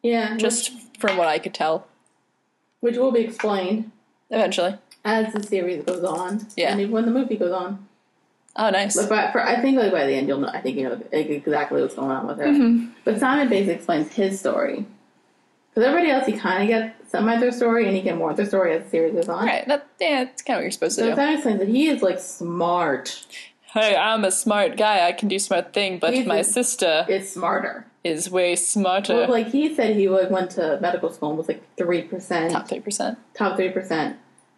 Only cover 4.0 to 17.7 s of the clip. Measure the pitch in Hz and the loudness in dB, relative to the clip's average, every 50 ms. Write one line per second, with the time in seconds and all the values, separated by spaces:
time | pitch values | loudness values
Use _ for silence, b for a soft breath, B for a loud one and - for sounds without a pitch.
4 | _ _ _ _ _ _ 226 220 214 185 185 - 175 185 202 - _ _ - _ | _ _ _ _ _ _ 0 0 0 2 0 0 -2 -2 -2 -6 _ _ -20 _
5 | _ 208 220 226 220 220 - 214 208 - 208 190 175 180 180 147 - - 185 175 | _ -2 0 0 0 0 -2 -6 -4 -2 -2 -2 0 -2 -4 -4 -4 -4 -4 -2
6 | 180 - 160 175 185 180 202 220 - - - - 170 - 202 202 202 208 226 220 | -2 -4 -4 -4 -4 -4 -4 -6 -6 -8 -4 -2 0 0 0 0 -2 0 0 0
7 | 233 233 233 269 269 - 220 196 185 175 180 185 180 190 202 - - _ _ _ | 0 2 2 0 0 -2 -2 -2 -2 -2 -2 -4 -4 -6 -8 -10 -12 _ _ _
8 | _ _ _ _ _ _ _ _ _ _ _ - 220 214 190 190 196 202 - - | _ _ _ _ _ _ _ _ _ _ _ -2 0 0 2 0 0 0 0 -2
9 | 208 202 214 214 - - - 226 226 240 247 247 240 277 269 262 226 190 185 160 | 0 0 0 0 0 0 0 0 0 0 0 2 2 2 4 4 4 2 2 2
10 | 139 135 139 135 135 143 143 143 139 - - - - 131 113 135 131 127 117 - | 2 0 0 0 0 0 0 -2 -2 -4 -6 -4 -6 -4 -4 -2 -4 -4 -6 -8
11 | - - - 151 151 - 147 143 - 156 147 147 143 - 143 139 135 135 - - | -8 -4 -2 -2 -2 -2 -4 -4 -2 -2 -2 -2 -2 -2 0 0 0 -2 -2 -6
12 | 135 135 - 165 220 - - - 285 294 285 285 247 233 233 233 - - - - | -4 -4 -4 -4 -4 -6 -6 -2 2 4 4 6 6 6 4 4 2 -2 -12 -4
13 | _ - 214 - 269 254 277 294 277 233 214 190 202 196 170 - - - 170 147 | _ -2 0 2 2 2 2 2 2 4 2 2 2 0 -2 -2 -2 -2 0 0
14 | 156 - - - 196 190 196 196 - - - - - - - - 202 - - _ | 0 -2 0 0 0 0 0 -2 -2 -2 0 0 -2 -2 -2 -6 -8 -10 -12 _
15 | _ _ _ _ _ _ _ _ _ _ _ _ _ _ _ 214 226 269 294 349 | _ _ _ _ _ _ _ _ _ _ _ _ _ _ _ 2 2 4 4 4
16 | 349 311 269 269 - 226 208 - - 185 185 190 202 214 233 220 220 226 - - | 4 4 2 2 2 0 -4 -2 -2 -2 0 0 2 2 2 0 0 -4 -10 -16
17 | - - - - 214 220 233 233 247 247 240 240 247 233 | -10 -6 -2 0 2 2 2 2 2 2 2 2 2 2